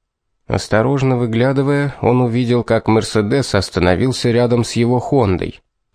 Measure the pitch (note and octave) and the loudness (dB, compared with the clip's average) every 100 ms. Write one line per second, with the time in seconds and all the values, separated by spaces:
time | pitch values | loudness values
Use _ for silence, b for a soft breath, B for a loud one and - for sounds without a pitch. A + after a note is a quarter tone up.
0 | _ _ _ _ - F2+ - G#2 A#2 C#3 | _ _ _ _ -6 -6 0 0 0 0
1 | C3 B2 B2 A2+ C3 C#3 C#3 C#3+ C#3+ - | 0 0 0 0 0 0 0 0 -2 -2
2 | - B2+ B2 A#2 A#2+ B2 A2 A2+ - A2 | 0 2 0 0 0 0 0 0 2 0
3 | G#2 A2 G#2 C#3 B2+ G2+ F2+ - F2 F2+ | 0 -2 0 -2 0 -2 -2 0 2 2
4 | B2+ A#2+ A#2+ A#2 A#2+ A#2+ A2+ A#2 A#2 B2 | 0 0 0 2 2 0 0 -2 0 0
5 | - C#3+ G#2 F2+ E2+ - _ _ _ | 0 0 2 0 -4 -10 _ _ _